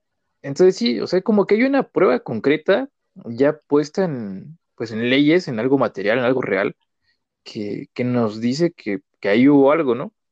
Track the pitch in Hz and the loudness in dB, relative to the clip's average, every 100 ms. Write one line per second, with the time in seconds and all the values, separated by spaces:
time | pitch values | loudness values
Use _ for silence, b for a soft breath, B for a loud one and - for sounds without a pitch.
0 | _ _ _ _ 139 139 185 185 233 - | _ _ _ _ -8 2 2 4 -2 -4
1 | - 180 208 208 190 214 269 277 - 156 | -4 -2 0 0 2 2 2 0 -2 0
2 | 202 247 - - - 156 - 214 269 _ | 2 0 -4 -4 0 0 0 -2 -2 _
3 | _ - 117 117 139 151 _ 147 151 - | _ -20 -10 0 0 0 _ -2 0 -4
4 | 185 131 104 95 143 165 _ - 113 113 | -4 -4 -8 -12 -16 -20 _ -12 -10 -4
5 | 120 135 147 175 170 110 127 135 113 - | 0 2 4 2 0 -4 0 0 0 -2
6 | 101 123 120 127 - 95 131 - _ _ | -2 0 0 -2 -2 -2 -2 -6 _ _
7 | _ _ _ _ - 113 104 - - - | _ _ _ _ -16 -12 -10 -10 -10 -6
8 | 123 123 110 110 120 139 170 - 107 95 | -4 -2 -2 -2 -4 -2 -4 -4 -8 -8
9 | - _ 98 110 139 143 135 160 135 120 | -10 _ 0 2 4 6 4 4 0 -4
10 | 196 - _ | -6 -16 _